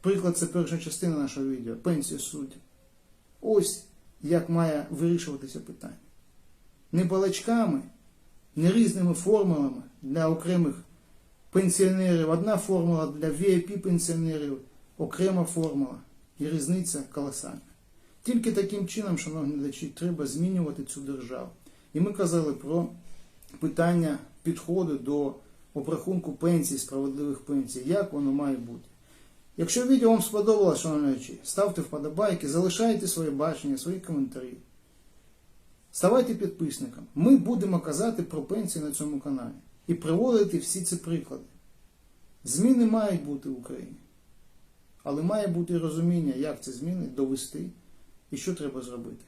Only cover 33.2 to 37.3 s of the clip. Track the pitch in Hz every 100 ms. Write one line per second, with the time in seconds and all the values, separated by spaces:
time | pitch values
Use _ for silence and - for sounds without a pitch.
33.2 | 160 139 156 151 143 135 170 185 175 151
34.2 | 135 131 127 120 - - _ _ - -
35.2 | _ _ _ - - _ _ - 185 254
36.2 | 240 - 190 - 165 - - - - -
37.2 | 196